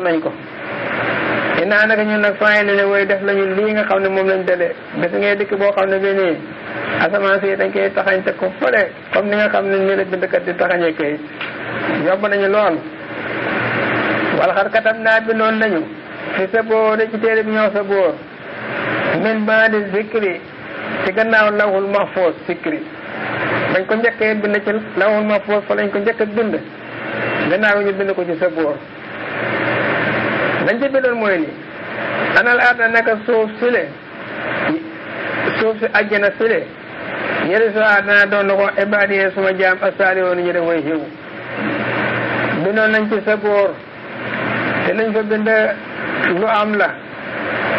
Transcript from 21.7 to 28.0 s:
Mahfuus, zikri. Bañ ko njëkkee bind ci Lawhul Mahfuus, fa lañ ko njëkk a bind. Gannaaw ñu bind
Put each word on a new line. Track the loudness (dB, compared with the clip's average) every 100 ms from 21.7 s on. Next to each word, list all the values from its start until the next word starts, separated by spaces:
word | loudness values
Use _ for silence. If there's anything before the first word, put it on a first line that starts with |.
| 2 2
Mahfuus, | 0 0 2 2 0 -4
zikri. | -4 -4 -4 -6 -12 -12 -8 -6 -4 -2 -2 0
Bañ | 0 2
ko | 2
njëkkee | 2 2 0 2
bind | 0 0 0
ci | -2 -2 0
Lawhul | 2 2 2
Mahfuus, | 0 2 0 0
fa | 0
lañ | 0
ko | 0
njëkk | 0 0
a | 0
bind. | 0 0 -2 -6 -14 -14 -10 -8 -6 -4 -2 0
Gannaaw | 2 4 4
ñu | 2
bind | 0